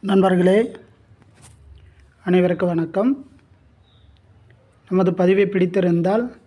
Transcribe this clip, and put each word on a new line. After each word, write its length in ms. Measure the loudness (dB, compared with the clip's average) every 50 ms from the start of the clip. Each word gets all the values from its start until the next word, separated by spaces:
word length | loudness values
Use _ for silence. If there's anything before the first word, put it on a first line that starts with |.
| -2
நண்பர்களே, 680 | 0 2 2 4 4 2 2 2 2 2 2 0 -2 -6 -16 -20 _ _ _ _ _ -20 _ _ _ _ _ -20 -20 -20 -20 -20 -20 -20 -20 -20 -20 _ _ -20 _ _ _ _
அனைவருக்கும் 420 | 0 2 2 2 2 0 -2 -2 -2
வணக்கம். 580 | -2 -4 -4 -4 -4 -2 -2 -2 -2 -4 -8 -20 _ -20 _ _ _ _ _ _ _ _ _ _ _ _ _ _ _ _ _ _ _ _ _ _ -20 _ _ _ _ _ _ _
நமது 240 | -2 0 0 0 0
பதிவை 320 | 0 2 2 2 2 0
பிடித்திருந்தால் 920 | 0 0 -2 -2 -2 -2 -2 -2 0 0 0 0 0 -2 -2 -4 -6 -10 -16 _